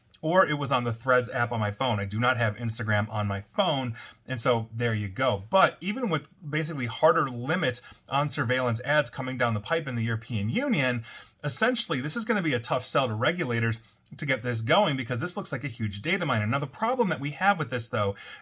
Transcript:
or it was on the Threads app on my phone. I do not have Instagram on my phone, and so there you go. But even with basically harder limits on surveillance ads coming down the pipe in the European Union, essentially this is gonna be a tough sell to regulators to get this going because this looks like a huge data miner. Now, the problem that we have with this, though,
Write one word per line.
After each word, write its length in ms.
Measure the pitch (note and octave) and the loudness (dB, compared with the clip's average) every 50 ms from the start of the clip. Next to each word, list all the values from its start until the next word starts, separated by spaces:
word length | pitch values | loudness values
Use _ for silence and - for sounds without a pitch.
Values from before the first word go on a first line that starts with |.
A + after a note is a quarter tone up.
| _ _ - - | _ _ -12 -4
or 240 | - D#3 F3 F#3 - | 0 2 4 6 4
it 80 | - D3+ | 4 2
was 180 | D3 C#3 A#2+ | -2 0 0
on 120 | C3+ B2 A#2+ | 0 0 0
the 100 | A#2+ A2+ | -2 -4
Threads 340 | A2+ - C3+ B2+ B2 A#2+ A2 | -2 2 4 4 4 4 2
app 240 | - B2+ A#2+ A2+ | -2 -2 -2 0
on 80 | A#2+ A2+ | 0 0
my 100 | G#2+ G#2 | 0 -2
phone. 300 | G2+ - C3+ B2+ A2 G2+ | -2 0 0 0 0 0
I 60 | G2+ | -2
do 120 | G2 G#2 G#2+ | -2 -2 0
not 200 | A#2+ B2 B2+ A2+ | 2 2 2 2
have 180 | A#2+ A2 G#2 | 2 0 0
Instagram 500 | - A#2+ A#2 A2+ - A#2 A2 G#2+ G#2 G#2+ A2 | -2 -4 -4 -4 -4 -2 0 0 0 0 0
on 140 | A2 G#2+ G#2 G2+ | -2 -2 -2 -2
my 140 | G2 G2 | -2 -4
phone, 520 | G2+ - - - F#3+ F3 D3 C3+ C3 A#2+ A2+ - - - - _ _ | -6 -4 0 0 2 2 2 0 -2 -4 -6 -8 -12 -18 -20 _ _
and 140 | - C3+ A#2 | -8 -6 -2
so 300 | - C3 A#2+ A2+ A2 - A2 | 2 2 2 2 0 -4 -4
there 200 | A2+ A#2+ A#2 A2 | -2 0 0 0
you 140 | G#2+ G#2 G2 | 0 -2 -4
go. 360 | F#2 A#2 C3 B2+ G#2+ G2 G2 - | -2 0 0 0 0 0 -2 2
But 260 | F#3+ F#3+ F3+ C#3 - - | 4 4 4 4 2 0
even 260 | E3 F#3+ G#3 C4 C4 G3+ | -6 -6 -4 -2 -2 0
with 180 | D#3+ D3 - - _ - | 0 -2 -2 -6 _ -16
basically 440 | - D3 D3 D#3 D#3+ D3+ E3 C#3 B2 | -8 -4 -4 -2 -2 -2 -4 -4 -4
harder 420 | A2 - - D#3 D#3+ E3 E3+ D3 C3 | -6 0 4 6 6 6 6 2 0
limits 540 | B2 A#2+ B2 C3+ E3 F#3 E3 B2+ A#2 - - - - - _ - | -2 -4 -2 0 0 0 0 0 -2 -4 -8 -14 -20 -20 _ -2
on 220 | C3+ C#3 D3 D3 | 0 0 0 0
surveillance 500 | - D3+ C3+ A#2 B2+ B2+ B2+ A#2+ A2+ A2+ | 0 0 0 2 2 2 2 2 0 0
ads 300 | - C#3+ D3 D3+ C#3+ - | 0 2 2 2 2 0
coming 260 | - - B2+ C3 C3 | -2 -8 -6 -4 -2
down 160 | B2+ B2 A#2 | 0 2 2
the 80 | A2 G#2+ | 2 0
pipe 260 | G#2 - E3 E3 D3+ | -2 -2 -2 -2 -2
in 80 | C#3+ B2 | -2 -2
the 80 | A#2 | -2
European 460 | A2+ A#2 A2+ A2 A2+ - B2 G#2 G2+ G#2+ | 0 0 -2 -2 -4 -2 -2 -2 0 0
Union, 560 | C3+ A#3 C#4+ D4 A3+ D3+ C3+ B2+ B2 A#2 A2 - - - - - - _ - | 0 0 2 2 2 2 2 2 0 -2 -4 -8 -14 -18 -20 -20 -12 _ -6
essentially 560 | D3 - - A3 A#3+ C4 A#3 - - D#3+ B2+ | -4 -2 0 0 0 0 0 -2 -2 -2 -2
this 160 | B2 D#3 - | -2 -2 -4
is 80 | A#3+ A3 | -4 -2
gonna 180 | A3+ A3+ G3+ | 0 0 0
be 120 | E3+ D#3 C3 | 0 0 0
a 40 | A#2 | 0
tough 260 | A#2 - D3 B2+ - | 0 -2 -2 -2 -2
sell 220 | - - D3 C#3 A#2 | 0 0 2 2 0
to 60 | G#2+ | 0
regulators 640 | G#2+ B2 D3+ F3 F3+ D#3+ B2 A#2 A2+ A2+ A2+ A2+ A2+ - - _ _ _ - - | 0 0 0 0 0 -2 -2 0 0 0 0 0 -2 -8 -16 _ _ _ -16 -12
to 80 | - D3+ | -6 -2
get 180 | C#3+ C3+ A#2+ | -2 -2 -2
this 200 | A2 B2 A#2+ A2+ | -2 -2 -2 -2
going 340 | A2 A#2 D#3 G3 G#3+ E3 C#3 | 2 4 4 6 6 4 2
because 240 | C3 B2 A2 B2+ A#2 | 0 -2 -2 -2 -2
this 160 | C#3+ F3+ - | -2 -4 -4
looks 160 | G#3 E3 - | -4 -4 -4
like 120 | D3 A#2 C3+ | -6 -6 -6
a 40 | C#3 | -6
huge 320 | A2 - A2 G#2 F#2+ G#2 | -6 -4 -4 -4 -4 -4
data 240 | A2 D#3 F#3 F#3+ F3 | -4 -2 -2 0 0
miner. 220 | D3 B2 G#2+ G#2+ | 0 0 2 2
Now, 140 | G#2+ C3 C#3+ | 2 0 0
the 60 | D3 | -2
problem 440 | C#3+ - - A3 A3+ B3+ B3+ A#3 F3+ | -4 -6 -2 -2 0 2 2 2 0
that 100 | D#3 B2 | 0 -2
we 120 | C#3 D3 | -4 -6
have 260 | D3 - F#3 G3 G3+ E3 | -4 0 2 2 2 2
with 100 | D3+ A#2 | 0 -2
this, 180 | B2+ A#2+ A2+ - | -4 -4 -4 -2
though, 280 | - A2 G#2 G2 G2 - - - - - | -2 0 0 0 -2 -6 -10 -16 -18 -16